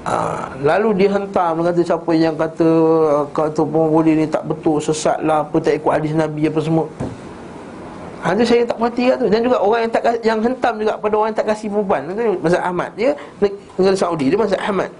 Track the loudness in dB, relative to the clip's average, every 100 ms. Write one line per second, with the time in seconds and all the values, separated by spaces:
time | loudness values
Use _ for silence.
0 | -4 -2 -2 -6 -8 -2 0 2 2 2
1 | 2 2 0 0 0 0 0 2 0 0
2 | 2 2 2 0 -4 2 4 4 4 4
3 | 4 2 0 -2 -2 0 0 2 2 4
4 | 4 4 2 -2 -4 -2 0 0 0 0
5 | 0 0 0 0 0 0 0 0 2 0
6 | 0 0 -2 0 -2 0 0 0 0 -6
7 | -10 -10 -16 -16 -16 -16 -16 -16 -16 -16
8 | -16 -8 -4 0 2 2 2 -2 -2 0
9 | 0 2 2 2 2 2 2 2 0 0
10 | 0 0 0 0 0 0 -2 0 -2 -2
11 | 0 0 0 0 -2 -2 -2 -4 0 -2
12 | -2 -2 -2 0 0 0 0 -4 -6 -2
13 | -2 -2 -8 -2 -2 -2 -12 0 2 2
14 | 0 0 0 2 2 0 -2 -2 -2